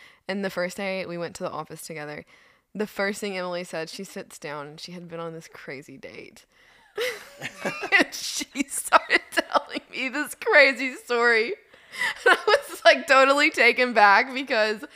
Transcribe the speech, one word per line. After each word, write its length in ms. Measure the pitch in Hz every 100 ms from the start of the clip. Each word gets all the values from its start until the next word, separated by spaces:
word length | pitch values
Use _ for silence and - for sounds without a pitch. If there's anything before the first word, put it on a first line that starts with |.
| - _ -
And 180 | 196 196
the 60 |
first 260 | 185 180 196
day 260 | 196 190 175
we 100 | 170
went 180 | 165 -
to 60 |
the 60 | 180
office 320 | 147 156 160
together, 420 | - 156 147 147 - _ _ _ _ 196
the 100 | 214
first 340 | - 196 202
thing 160 | 202 185
Emily 280 | 180 175
said, 260 | 180 165 160
she 140 | -
sits 340 | 190 196 - -
down 300 | 151 147 143
and 120 | 156
she 120 | -
had 160 | 175 175
been 120 | 165
on 140 | 165
this 160 | 165 -
crazy 460 | - - 135 143 135
date. 480 | - - - - _ _ _ _ _ -
<laughs> 460 | 494 440 - - 151 - 185 - 403 381
And 160 | -
she 500 | - - - - - -
started 540 | - - - - - -
telling 500 | 330 - - - - -
me 180 | - 262
this 260 | 269 269 -
crazy 580 | 466 349 269 240 262 320
story. 580 | - 240 240 226 233 415
<laughs> 40 | _ - _ - 960 - -
And 100 | -
I 60 | -
was, 360 | 571 - 339 -
like, 220 | 294 -
totally 420 | 269 269 285 302
taken 440 | 302 240 233 247
back 380 | 226 208 202 254
because 520 | 254 277 233 214 214 302